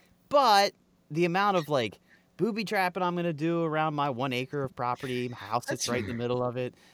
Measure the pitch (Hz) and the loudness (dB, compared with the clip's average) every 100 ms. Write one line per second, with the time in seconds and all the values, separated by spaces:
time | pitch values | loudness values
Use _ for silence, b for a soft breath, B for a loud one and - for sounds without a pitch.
0 | b b - 285 254 202 202 - _ _ | b b 0 4 6 6 4 0 _ _
1 | - 151 175 180 202 185 147 143 110 - | -8 0 2 2 2 2 2 0 0 -4
2 | b b b - 202 214 185 208 180 180 | b b b -2 -2 0 -2 0 0 0
3 | 180 175 170 147 165 170 165 156 156 147 | 0 0 -2 -2 -2 0 0 0 0 0
4 | 143 120 135 123 131 147 135 - 123 120 | -2 -2 -2 -2 -4 -4 -6 -4 -4 -4
5 | 135 123 123 120 98 117 - - - 123 | -4 -4 -4 -8 -4 -4 -2 -4 -2 -2
6 | 110 117 120 123 123 120 123 - b | -4 -4 -2 0 -2 -2 -6 -8 b